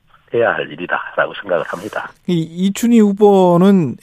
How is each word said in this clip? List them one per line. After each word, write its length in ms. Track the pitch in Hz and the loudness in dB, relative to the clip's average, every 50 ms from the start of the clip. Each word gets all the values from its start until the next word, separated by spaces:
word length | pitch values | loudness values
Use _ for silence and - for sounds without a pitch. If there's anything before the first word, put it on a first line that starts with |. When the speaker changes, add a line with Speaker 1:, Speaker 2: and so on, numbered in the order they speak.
| _ _ _ _ _ _ - | _ _ _ _ _ _ -4
Speaker 1:
해야 200 | 117 117 104 85 | -2 -2 -2 -2
할 160 | 78 73 67 | -4 -6 -10
일이다라고 600 | - - 87 82 - - - - - - 73 76 - - | -10 -12 -10 -8 -8 -8 -8 -8 -6 -4 -4 -4 -6 -10
생각을 240 | - 98 87 82 71 - | -8 -6 -4 -4 -4 -6
합니다. 420 | - 85 90 107 - - - - - _ _ - | -10 -12 -12 -12 -12 -12 -12 -12 -16 _ _ -4
Speaker 2:
이, 120 | 180 165 | -2 -2
이춘희 580 | 160 165 165 175 185 202 196 - - 233 240 233 | -2 -4 -6 -4 -4 -4 -2 -2 0 2 4 4
후보는 920 | 214 208 196 196 214 202 202 190 185 180 175 170 180 196 202 190 165 127 110 - | 4 4 2 2 4 4 6 6 4 4 4 4 4 4 4 4 2 -2 -4 -6